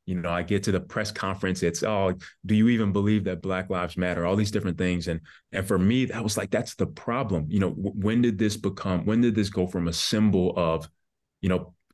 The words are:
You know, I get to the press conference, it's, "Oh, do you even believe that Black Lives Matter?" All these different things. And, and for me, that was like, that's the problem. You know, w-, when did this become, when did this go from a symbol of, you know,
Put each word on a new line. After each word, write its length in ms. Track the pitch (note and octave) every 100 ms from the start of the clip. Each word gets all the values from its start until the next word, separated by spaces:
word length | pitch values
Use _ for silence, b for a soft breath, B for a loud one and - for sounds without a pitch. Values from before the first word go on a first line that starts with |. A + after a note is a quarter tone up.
| -
You 100 | F2+
know, 120 | F2
I 140 | F2
get 220 | F2 G2+
to 80 | G2
the 80 | F#2
press 320 | - - G#2+
conference, 500 | - F#2+ F#2+ F#2 F#2
it's, 200 | F2 E2
"Oh, 300 | G2+ G#2 F#2+ F2+ B -
do 100 | F#2+
you 140 | G#2+ A2+
even 240 | A#2+ G#2
believe 320 | G2 G2+ G#2+
that 160 | F#2+ F2+
Black 300 | F#2+ F#2 F#2
Lives 260 | F#2 F2 F#2
Matter?" 300 | F2+ E2+ E2+
All 100 | G2
these 140 | G#2
different 260 | G#2 F#2+ E2
things. 320 | F#2 F2 E2+
And, 120 | E2 B B _
and 140 | F#2+ F#2+
for 120 | G2
me, 280 | F#2+ B2+ B2+
that 160 | A2+
was 140 | G#2+ -
like, 140 | G2
that's 240 | A2 A2+
the 120 | - A#2+
problem. 600 | - - A#2+ A#2+ F2 D2+
You 120 | G2
know, 100 | F#2
w-, 240 | - F#2+
when 280 | G#2 G2+ A#2
did 160 | A#2+ G2
this 180 | G#2+ G2+
become, 500 | G2 F#2+ G2 F2+ F2
when 140 | A2+
did 140 | A#2+ G#2+
this 120 | G2
go 160 | F#2+ F2+
from 200 | F#2+ E2+
a 40 |
symbol 600 | E2+ - A2 G#2+ F#2+ F2+ F2+
of, 320 | E2+ E2 D#2+ _ _ _ _ _
you 80 | G2
know, 260 | F2+ - - _